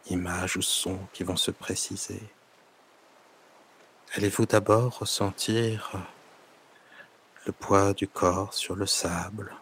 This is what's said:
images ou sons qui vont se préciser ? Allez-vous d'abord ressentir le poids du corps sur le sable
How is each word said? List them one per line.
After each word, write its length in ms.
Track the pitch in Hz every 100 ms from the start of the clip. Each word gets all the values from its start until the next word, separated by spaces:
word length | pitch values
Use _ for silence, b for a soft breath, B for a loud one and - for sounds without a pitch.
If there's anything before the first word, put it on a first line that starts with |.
| -
images 480 | 90 87 90 92 92
ou 60 |
sons 380 | 90 - - 95 95
qui 100 | -
vont 120 | 90 90
se 160 | -
préciser ? 720 | 98 - 95 - 98 - 98 107 _ _ _ _ _ _ _ - - - - - - - - - - -
Allez-vous 320 | - 104 - 117
d'abord 540 | 107 101 107 123 -
ressentir 920 | 104 - 101 95 - 113 117 110 - 95 92 - - - - - - B B B B - _ - -
le 60 |
poids 420 | - - 98 98
du 140 | 98 98
corps 460 | - 90 90 104
sur 220 | - - 92
le 100 | 98
sable 680 | - - 87 90 107 98 -